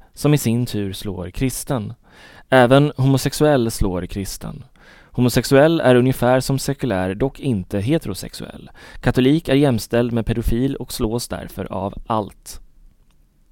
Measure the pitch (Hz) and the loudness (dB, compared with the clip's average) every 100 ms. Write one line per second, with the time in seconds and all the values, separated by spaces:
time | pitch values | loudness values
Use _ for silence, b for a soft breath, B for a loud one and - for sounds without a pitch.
0 | b - 147 147 - 117 123 107 101 92 | b -4 2 2 2 -2 -2 -4 -6 -6
1 | 104 92 90 - 131 - - 135 104 117 | -8 -8 -10 -4 -4 -4 -6 -6 -6 -12
2 | B B B B B 131 120 135 147 - | B B B B B 4 6 6 4 2
3 | 135 135 143 - 151 143 113 - 101 90 | 2 2 0 0 2 4 0 -2 -2 -2
4 | 87 104 95 - - - - b b b | -6 -8 -8 -10 -12 -14 -18 b b b
5 | b - 123 127 - 135 151 165 127 123 | b 0 2 2 4 6 6 4 4 6
6 | 127 131 120 127 - 135 - 139 135 95 | 4 2 2 2 0 -4 -4 -4 -2 -2
7 | 92 98 135 - 143 107 90 104 104 160 | -2 -2 -4 -4 -4 -4 -4 -4 -2 -2
8 | - 92 - - - - - B B B | -4 -10 -12 -14 -16 -16 -20 B B B
9 | - 123 127 156 - 135 143 117 - 117 | -2 2 4 2 2 2 2 0 0 0
10 | 123 117 107 117 110 120 135 143 123 - | 0 -2 -2 -2 0 0 -2 -4 -10 -4
11 | 117 120 - 98 - - 95 95 98 - | -2 -2 -6 -10 -12 -10 -8 -6 -6 -8
12 | - 113 98 - - - - - - _ | -6 -4 -4 -10 -20 -20 -20 -20 -20 _
13 | _ _ _ _ _ | _ _ _ _ _